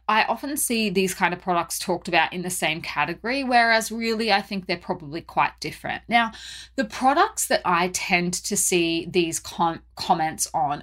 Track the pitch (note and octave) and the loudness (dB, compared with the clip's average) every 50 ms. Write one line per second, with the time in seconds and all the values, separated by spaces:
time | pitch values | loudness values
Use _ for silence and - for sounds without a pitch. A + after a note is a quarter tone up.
0 | _ - G#3+ A3 - - A#3 - - C#4 D4+ - - - A#3+ A3+ A3 G#3 F3+ G3 | _ 0 2 2 2 2 0 -4 -4 -6 -4 -2 -2 0 0 0 0 0 2 2
1 | F#3+ F3+ F#3 - F#3+ E3+ F3 F3 - F#3+ F3 E3+ E3+ - - - - - F3 F3 | 0 0 0 2 0 0 0 0 -2 -2 0 0 0 -2 -6 -6 -4 -2 -4 -4
2 | - - E3+ E3 D#3+ - - F3+ F3 F3+ F3+ - F3+ D#3 D#3 E3 - - - D3 | -2 0 2 2 2 2 0 -4 -6 -4 -4 -2 -2 -2 -2 -4 -6 -6 -2 -2
3 | D3 D#3 F3 - - A3+ C4 C#4 C4+ B3 B3+ A#3+ A#3 A#3 A3+ A3+ A3 - A3 A#3 | -2 -2 -2 -6 -4 -4 -4 -2 0 2 4 4 6 6 4 2 2 -2 -4 -4
4 | A3+ A3+ A3+ G#3+ A3+ A3 G3 G3+ G#3 - G#3 F#3+ F3+ - F3 F3 - - F#3 - | -2 -2 0 0 2 2 2 2 2 -2 -6 -6 -4 -4 -6 -4 -4 -4 -6 -6
5 | D#3 C#3 D3+ E3+ - - - D#3 C#3+ C#3+ - - - D3+ - - - C#3+ D3 - | -6 -10 -10 -10 -10 -4 0 0 0 0 -2 -6 -10 -10 -10 -8 -8 -6 -6 -6
6 | - - A3 A#3 A#3 A3 A3 - - - - - - - - - A#3+ G#3+ - - | -2 0 2 2 2 0 -4 -12 -16 -16 -16 -16 -18 -10 -4 -4 -4 -4 -2 0
7 | A#3+ C4 C#4+ E4 G4 - - - - - B3+ - - F3+ F3+ E3+ F3+ F#3 F#3 - | 2 4 4 4 4 2 0 -2 -2 0 0 0 2 2 2 2 2 0 -2 -4
8 | - - F#3+ F3 F3 F3 F3+ - - - G#3 F#3 - - F#3+ F3 E3+ E3 E3 E3 | 0 2 2 2 2 2 -2 -4 -4 -2 -2 0 0 2 2 2 2 2 0 -2
9 | - E3+ E3 F#3 E3+ E3 D#3+ - - - - - F3 E3 E3 - - _ - - | -2 0 0 0 2 0 -2 -6 -8 -6 -2 0 0 0 0 -4 -10 _ -14 -4
10 | - - F#3 E3 D#3 D#3+ - - - - - D#3+ - - D3 E3 | 0 2 2 2 0 -2 -2 -4 -4 -2 0 0 0 0 -2 -4